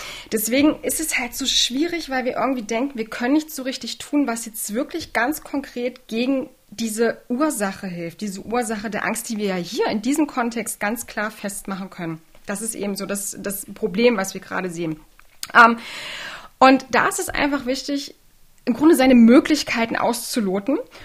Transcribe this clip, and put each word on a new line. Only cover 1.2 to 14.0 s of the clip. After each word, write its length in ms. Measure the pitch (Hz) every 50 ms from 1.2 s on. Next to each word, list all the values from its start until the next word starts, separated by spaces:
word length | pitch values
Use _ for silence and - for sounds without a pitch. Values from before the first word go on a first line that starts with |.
| 254 240 -
so 100 | - 277
schwierig, 640 | 233 - - - - 240 269 311 339 339 339 311 -
weil 160 | 269 262 247
wir 100 | 254 -
irgendwie 280 | - 220 254 269 247 220
denken, 340 | - 226 226 254 277 - 220
wir 80 | 220
können 280 | 220 - - 247 247 285
nicht 200 | 311 302 311 -
so 100 | - 254
richtig 340 | 262 254 - - 226 - -
tun, 300 | - - - 294 285 233
was 180 | 233 226 -
jetzt 280 | 226 - - - - 202
wirklich 400 | 233 294 302 - 339 311 - -
ganz 300 | 220 226 262 311 - -
konkret 640 | - - 277 269 - - 247 240 254 247 - - -
gegen 420 | 214 226 247 254 277 262 - - - _ _ _
diese 520 | 208 208 226 220 220 214 233 226 - - - -
Ursache 580 | 247 240 311 311 277 226 202 196 190 - - 190
hilft, 340 | 175 175 170 170 165 -
diese 200 | 214 208 185 196
Ursache 480 | - - 226 240 240 214 226 208 202 226
der 160 | 196 185 -
Angst, 240 | - 220 - - -
die 80 | 226 208
wir 80 | 214
ja 100 | 196 185
hier 320 | 185 175 170 202 294 453 -
in 140 | - 220
diesem 240 | 202 240 294 302 302
Kontext 540 | 285 - 262 233 240 233 233 226 - - -
ganz 260 | - 208 226 233 -
klar 260 | - - - 208 220
festmachen 580 | 220 - - 202 202 - - - 196 180 196 185
können. 320 | - - 175 165 160 160 - _ - - -
Das 160 | - 208 196
ist 140 | 220 226 -
eben 200 | - 196 202 196
so 100 | 190 196
das, 320 | 185 196 202 202 - - -
das 260 | 190 202 190 185 - - 202
Problem, 440 | - - 202 175 190